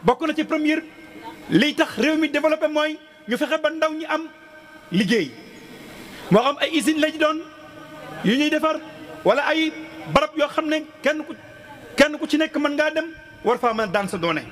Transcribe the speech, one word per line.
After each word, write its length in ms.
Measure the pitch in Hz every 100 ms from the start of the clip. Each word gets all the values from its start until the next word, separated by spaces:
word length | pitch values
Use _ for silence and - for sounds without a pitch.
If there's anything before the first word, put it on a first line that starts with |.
Bokk 240 | 165 262 320
na 60 | 302
ci 80 |
première 380 | 302 311 302 311 - - - - - - -
liy 240 | 175 294
tax 240 | 285 311 -
réew 180 | 269 311
mi 120 | 302
développé 380 | 294 311 311 311
mooy 300 | 302 302 311 - - -
ñu 100 | 240
fexe 200 | 285 311
ba 80 | 302
ndaw 200 | 320 311
ñi 120 | 311 311
am 220 | 311 320 - - - - - -
liggéey, 400 | 170 202 233 143 - - - - - - - - - -
moo 120 | 190
xam 160 | 254 285
ay 160 | 302 311
usines 220 | 240 311
lañ 160 | 311 311
doon 240 | 302 320 339 - - - - - - -
yu 120 | 180 254
ñuy 120 | 302
defar 300 | 302 311 311 - - - - 175
wala 160 | 247 285
ay 240 | 311 320 311 - - -
barab 180 | 160 302 311
yoo 100 | 285
xam 200 | 285 311
ne 140 | 311 302 -
kenn 220 | 269 311 -
ku, 80 | 285 - - - - - -
kenn 220 | 285 320
ku 100 | 330
ci 100 | 302
nekk 180 | 311 294
mën 160 | 294 294
ngaa 160 | 302
dem 140 | 311 330 - - -
war 140 | - 247
faa 140 | 247
mën 100 | 220
a 40 | 214
daan 200 | 202 196
sa 100 | 202
doone. 240 | 170 156 113